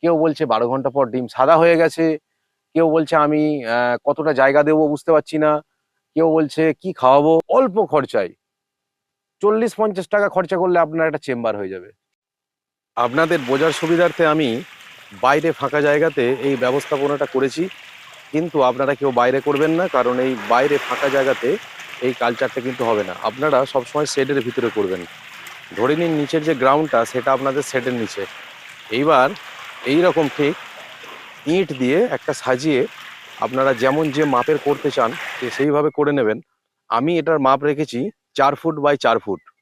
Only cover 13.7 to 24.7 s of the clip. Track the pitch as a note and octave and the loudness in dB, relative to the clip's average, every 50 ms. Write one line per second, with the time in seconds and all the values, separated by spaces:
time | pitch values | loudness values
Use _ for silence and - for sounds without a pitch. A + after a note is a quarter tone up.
13.7 | D3 - - D#3+ E3+ E3 F3 E3+ - - E3+ D#3 D3+ D#3 D#3 B2+ A2+ A#2+ F3+ - | 0 -2 0 0 2 2 2 2 2 2 2 2 2 2 0 0 -2 -4 -6 -12
14.7 | - - - - - - - - G#2 G2 - B2+ C#3 D#3 D3+ E3 D3 - - - | -18 -20 -20 -20 -20 -20 -20 -20 -14 -2 2 2 2 4 2 -2 -2 -2 -4 -2
15.7 | - D3+ D3 D3 D3 D3 D#3+ E3 C#3+ - B2+ A#2+ C3 C3 A#2 C#3 C#3 B2 A#2+ B2+ | -2 0 2 2 2 2 2 0 0 0 0 0 0 0 -2 -2 -2 0 0 0
16.7 | B2+ C#3+ C3+ - D3+ C#3 C#3 C#3+ C#3+ C#3 D3 C3 - C3+ C3 C3+ - D#3 E3+ F#3 | 0 -2 -2 -2 -4 -2 -2 -2 -2 -2 -4 -2 -2 -2 -2 -2 -2 -4 -6 -6
17.7 | - - - - - - - - - - - - - D3+ E3 F3 - D#3 C3 B2 | -6 -14 -20 -20 -20 -20 -20 -20 -20 -20 -20 -6 -4 -4 -4 -2 0 2 2 2
18.7 | B2 B2+ C#3 C3 C#3+ - C#3+ C#3 B2+ A#2+ A#2+ B2 B2+ C#3 C3 C#3+ C#3+ C#3 D3+ D#3 | 2 0 0 -2 -2 0 0 0 2 2 2 2 2 0 0 0 0 0 2 0
19.7 | D#3+ E3 F3+ F#3 - C3+ B2 A#2+ B2 B2+ B2+ C3 C3 A2+ G2+ G2+ A#2 A#2+ C3+ C#3+ | 2 0 -2 0 0 0 2 2 0 0 0 -2 -2 -4 -2 0 2 2 4 2
20.7 | C#3+ C#3 - - B2+ A#2 - C#3 C3 C#3 C3+ C#3 C3 - - B2 E3 A3 - - | 0 0 -2 -4 -6 -2 -2 0 0 0 0 0 0 -2 -2 -2 -4 -4 -6 -14
21.7 | - - - - - - - B2+ B2+ - B2 A#2+ B2 A2+ C3+ B2+ - C3+ A#2 B2+ | -20 -20 -18 -18 -14 -6 -4 -4 -4 -2 -2 -4 -2 -2 -4 -4 -4 -6 -6 -6
22.7 | B2+ B2 B2+ A2+ A2+ G#2 G2+ F#2 F2+ - - A2 G#2+ C3 C#3 D3+ C#3+ B2 C3+ C3+ | -6 -2 0 0 0 0 0 -4 -6 -6 -6 -6 -4 -2 -2 2 2 2 0 0
23.7 | - C3+ B2 - - D3 D3 C#3 - - C3+ C3 C#3+ C3+ A2+ A#2+ A#2 - B2 A#2 | -2 -4 -4 -2 -4 -4 -4 -2 0 -2 -2 0 0 -2 -2 -2 -4 -2 -2 -2